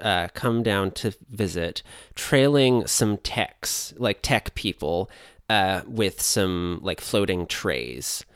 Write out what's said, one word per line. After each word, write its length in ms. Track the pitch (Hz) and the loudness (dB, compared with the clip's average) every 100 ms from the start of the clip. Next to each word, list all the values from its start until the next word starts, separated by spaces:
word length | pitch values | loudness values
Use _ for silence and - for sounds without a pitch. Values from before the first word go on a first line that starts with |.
| 107 | 0
uh, 220 | 90 87 - | 0 0 -4
come 260 | 127 117 | 0 0
down 300 | 113 98 95 | 2 2 0
to 220 | - 113 - - | -2 -6 -6 -10
visit, 500 | 110 98 85 85 - - - - - | -4 -2 -2 -4 -6 -12 -18 -18 -10
trailing 680 | - 139 139 143 131 123 - | 2 4 6 6 6 4 2
some 320 | - 110 101 | 2 2 0
techs, 760 | - - 95 - - - - - | -4 -4 -4 -4 -6 -6 -6 -4
like 220 | 117 101 | -2 -2
tech 320 | - 120 - - | 0 0 0 -6
people, 540 | 101 - 76 85 98 - - - - | -6 -4 -2 -2 -2 -8 -20 -10 0
uh, 320 | 107 95 95 - | 2 2 0 -4
with 340 | 113 101 - | 0 0 0
some, 580 | - - 95 87 87 87 | 0 2 2 2 -2 -4
like, 160 | 92 82 | -4 -6
floating 460 | - 107 98 90 85 | -2 0 2 0 -2
trays. 760 | - 101 67 60 62 - - - | -4 -2 -2 -4 -8 -8 -8 -10